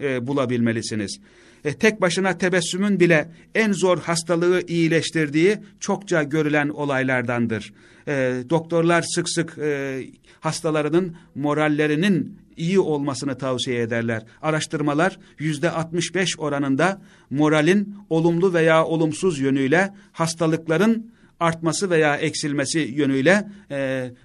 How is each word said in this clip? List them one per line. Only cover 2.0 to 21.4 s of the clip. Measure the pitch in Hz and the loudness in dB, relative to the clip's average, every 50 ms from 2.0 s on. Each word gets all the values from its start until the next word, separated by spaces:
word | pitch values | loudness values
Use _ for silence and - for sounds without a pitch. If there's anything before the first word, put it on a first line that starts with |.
başına | 190 175 170 190 196 190 175 170 | 0 0 0 0 0 0 0 0
tebessümün | 190 180 185 180 165 - 175 185 202 208 196 170 | 0 0 2 0 0 -2 -2 -2 0 0 2 4
bile | 175 170 165 151 151 - - - - _ - | 4 4 4 4 2 -2 -10 -20 -14 _ -2
en | 202 226 208 | 0 0 0
zor | 196 156 180 185 180 - | 0 2 2 2 2 0
hastalığı | - 170 170 165 - - 175 165 175 175 185 180 175 - | 0 -2 -4 -2 -2 -2 0 2 2 2 2 2 0 0
iyileştirdiği | 165 170 165 160 165 156 - - - 160 156 143 139 156 165 196 214 202 - - - _ | 0 0 2 2 2 0 0 0 -2 -2 -2 0 2 2 4 4 2 0 -6 -14 -18 _
çokça | - - - - - - 175 160 | -6 -4 -4 -4 -4 -2 0 0
görülen | 147 135 156 156 151 147 151 147 143 147 | 0 0 0 0 0 2 0 0 0 -2
olaylardandır. | 147 147 147 143 135 131 131 131 131 127 120 120 120 120 117 104 110 104 104 - - - - - - - _ 151 | -4 -4 -4 -2 0 0 0 0 0 0 -2 -2 -2 0 0 -2 -2 -4 -6 -10 -16 -20 -20 -20 -20 -12 _ -4
E, | 143 135 131 127 127 127 123 123 | -2 0 0 0 -2 -4 -2 -2
doktorlar | 165 160 165 165 170 165 165 170 170 165 | -2 -2 0 0 0 2 2 2 2 2
sık | 165 - - 175 165 - | 0 -2 -4 -4 -4 -2
sık, | - 170 160 165 - 139 | -2 -4 -4 -4 -6 -6
e, | 147 151 143 139 139 135 131 131 117 - - _ _ - - _ | -4 -4 -4 -4 -4 -6 -8 -8 -10 -12 -16 _ _ -20 -16 _
hastalarının | - 160 156 - - 160 156 151 147 151 156 185 190 175 170 - - - - | -6 -6 -4 -4 -2 -2 0 0 0 2 2 0 0 0 -6 -12 -20 -14 -8
morallerinin | 135 143 147 147 151 151 151 147 147 151 151 151 151 175 208 185 147 - - - - - _ _ | -4 -2 0 0 2 2 2 2 2 2 2 2 2 2 2 2 2 0 -4 -10 -18 -20 _ _
iyi | - 165 170 196 190 | -6 -4 2 2 2
olmasını | - - 151 143 139 143 131 - 143 139 131 123 | 2 2 0 -2 -2 -4 -6 -6 -6 -6 -6 -4
tavsiye | 135 131 127 120 - 135 120 120 | -4 -4 -2 -2 -2 -2 -2 -2
ederler. | 117 113 120 117 117 117 113 113 113 - - _ | -2 -2 -2 -2 -2 -2 -4 -6 -8 -12 -14 _
Araştırmalar | - 156 156 156 - - 165 147 147 147 143 151 175 190 185 - - - _ - | -4 -2 -2 -2 -2 -4 -4 -4 -2 -2 0 0 0 0 -2 -6 -14 -20 _ -6
yüzde | 147 156 151 135 160 165 | -4 -4 -2 -2 -2 -2
altmış | - 165 160 165 165 175 165 - - | -2 -4 -4 -4 -4 -4 -4 -2 -2
beş | 190 185 170 - - | -2 -2 -2 -2 -4
oranında | 156 147 143 139 143 135 135 139 165 190 196 196 - - - - _ - | -4 -4 -2 -2 0 0 2 2 2 0 0 -4 -10 -20 -20 -20 _ -6
moralin | 127 143 151 151 156 151 151 165 196 208 196 - - - - - | 0 2 2 4 4 4 4 4 4 2 0 -2 -8 -14 -6 -2
olumlu | 160 165 165 170 170 170 190 196 170 | 0 2 2 2 2 2 2 2 4
veya | 165 160 165 160 160 160 | 4 4 6 6 4 4
olumsuz | 165 165 160 165 156 151 - 185 190 160 135 | 2 0 0 0 0 0 0 -2 -2 0 0
yönüyle | 135 135 135 139 135 127 151 180 196 196 - - - _ | 0 2 2 2 2 2 2 2 2 0 -4 -12 -20 _
hastalıkların | - - 165 160 - - 165 160 160 160 165 160 160 165 202 226 226 226 - - - _ - _ _ - | -6 -4 -4 -2 -2 0 0 0 0 0 0 0 2 4 4 4 2 0 -4 -10 -18 _ -20 _ _ -2